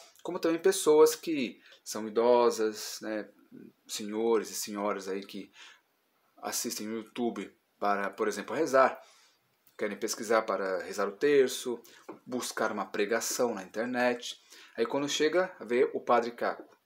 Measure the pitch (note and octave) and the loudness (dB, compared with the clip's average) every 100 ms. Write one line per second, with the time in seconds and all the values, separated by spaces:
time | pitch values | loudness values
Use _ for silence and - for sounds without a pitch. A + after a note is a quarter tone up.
0 | - _ - F3+ D#3+ E3 F#3+ F#3 - D3+ | -20 _ -8 -2 0 2 2 2 6 8
1 | D#3 - - D#3 A#2 - - - - A2 | 8 6 -4 -2 -2 -6 -20 -20 -12 -8
2 | A2 G#2+ A#2 A#2+ A#2+ G#2+ A2 G#2+ - - | -4 2 6 6 6 2 -2 -4 -12 -10
3 | A2 G#2+ G2+ _ _ - - _ _ - | -8 -8 -10 _ _ -20 -20 _ _ -10
4 | G#2 G#2+ A#2 A2+ F#2 F#2 - G#2 G#2 G2 | -6 -2 2 2 0 -8 -8 -4 -4 -4
5 | F#2+ F#2+ G2 G2+ F#2 _ - - _ _ | -4 -8 -8 -14 -16 _ -20 -20 _ _
6 | _ _ _ _ - - B2 - G#2+ A2+ | _ _ _ _ -8 -6 -6 -8 -8 -8
7 | G#2+ - A#2+ G#2 F#2+ _ _ _ G2+ G2+ | -10 -4 -4 -4 -10 _ _ _ 0 0
8 | G2 - G#2+ G#2 G2 A#2+ D#3 C3 B2+ - | -2 -2 -4 -2 -6 -2 2 6 4 2
9 | - _ _ _ _ _ _ _ G#2+ G2+ | -16 _ _ _ _ _ _ _ -6 -4
10 | A2+ - A2 A2 G#2+ G2 G2 F#2 E2 G2 | -6 -6 0 0 2 -2 -2 -4 -6 -4
11 | G2+ G2+ C#3+ C#3+ B2+ - B2+ A#2 - - | -4 0 2 4 4 0 -6 -8 -10 -20
12 | - - - B2 - - A2 G#2 F#2+ - | -20 -20 -8 -6 -6 -2 -2 -2 -6 -4
13 | G2+ A2+ - - B2 G#2 F#2 G#2+ B2 B2 | 0 0 -2 -2 -2 -2 -8 -6 -4 0
14 | B2 B2 - - _ - - - A#2 C#3 | 0 0 -6 -14 _ -20 -18 -4 -2 -2
15 | C#3+ - D3+ E3+ F3+ - G#2+ A#2+ - C3 | -2 0 2 2 0 -4 -2 2 2 0
16 | - A#2+ A#2 - G#2 E2+ - _ | 2 2 2 -2 -4 -4 -12 _